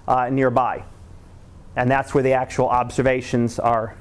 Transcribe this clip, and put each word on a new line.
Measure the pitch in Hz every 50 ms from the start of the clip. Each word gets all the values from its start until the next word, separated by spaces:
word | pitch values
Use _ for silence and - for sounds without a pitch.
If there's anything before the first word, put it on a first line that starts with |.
| - -
uh, | 127 127 123 120
nearby. | 135 135 135 127 123 131 127 110 90 - - - - - - - - - - - - - - - - - - - -
And | 131 123 123
that's | 135 135 135 - -
where | 143
the | 131 131
actual | 131 127 131 - - - 127 -
observations | 123 123 123 120 - - 123 131 127 131 - - - 120 117 113 - -
are, | - 117 117 113 110 110 - -